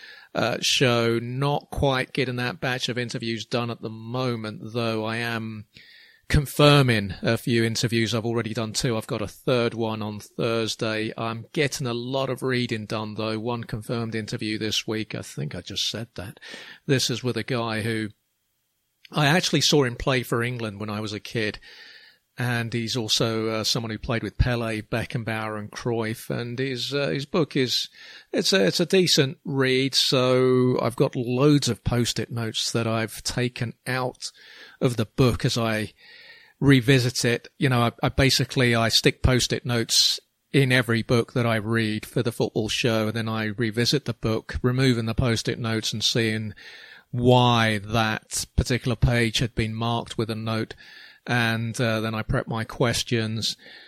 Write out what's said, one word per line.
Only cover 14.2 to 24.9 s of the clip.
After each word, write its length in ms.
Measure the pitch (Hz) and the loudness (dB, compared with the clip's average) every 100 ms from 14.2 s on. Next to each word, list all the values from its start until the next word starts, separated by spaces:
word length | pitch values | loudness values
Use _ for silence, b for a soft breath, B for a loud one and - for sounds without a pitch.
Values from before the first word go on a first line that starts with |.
| 107 120 107 107 | -6 -6 -4 -4
this 300 | 110 101 - | -2 -2 -2
week. 260 | 110 107 | -4 -4
I 100 | - | -8
think 300 | - - 143 | -10 -8 -8
I 60 | 92 | -8
just 300 | - 95 - | -8 -6 -4
said 180 | 104 113 - | -4 -8 -12
that. 240 | 92 - B B B B - | -14 -14 B B B B -2
This 240 | 131 - | 0 0
is 120 | 117 | -2
with 140 | 127 110 | -4 -4
a 80 | |
guy 380 | 107 127 117 110 | -4 -4 -2 -4
who 300 | 107 110 107 - _ _ _ _ _ _ _ _ - | -2 -4 -6 -10 _ _ _ _ _ _ _ _ -8
I 140 | - 147 | 0 4
actually 340 | 175 - 151 | 4 2 2
saw 240 | - 151 | 4 4
him 140 | 131 120 | 2 0
play 260 | - 131 | -2 0
for 180 | 117 120 | 0 -2
England 380 | 117 123 110 101 | -2 -4 -6 -8
when 100 | 107 | -8
I 120 | 104 | -6
was 100 | 110 | -6
a 80 | 104 | -8
kid. 400 | - 120 107 - B B B B B B _ - | -6 -4 -2 -4 B B B B B B _ -6
And 360 | 123 120 117 | -2 -2 -2
he's 220 | 117 113 123 | -4 -4 -4
also, 540 | 107 - 120 110 110 | 0 0 2 0 -2
uh, 140 | 110 107 | -2 -2
someone 260 | 123 113 | -2 -4
who 80 | 107 | -6
played 240 | - 113 | -4 -4
with 140 | 107 - | -2 0
Pele, 440 | 127 120 117 110 | 0 0 -2 -4
Beckenbauer 800 | 107 | -4